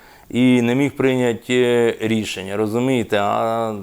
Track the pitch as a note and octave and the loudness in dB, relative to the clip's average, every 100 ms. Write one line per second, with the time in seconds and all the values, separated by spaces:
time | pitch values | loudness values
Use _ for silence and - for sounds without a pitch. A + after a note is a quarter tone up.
0 | - - - A#2+ B2+ B2 A#2 B2+ C#3 - | -20 -20 -6 2 4 4 2 0 0 0
1 | C3 B2+ B2 G#2+ - B2 B2 A#2+ A#2 - | 0 2 0 -2 -2 0 2 2 2 0
2 | A2 A2+ G2 - F#2+ G#2 G#2+ A#2 C3 B2+ | -2 -2 -2 -8 -6 -4 -2 -2 0 0
3 | G#2 G#2 G2+ A2 A#2 A2+ A2+ G#2 | 0 0 0 0 -2 -2 -4 -8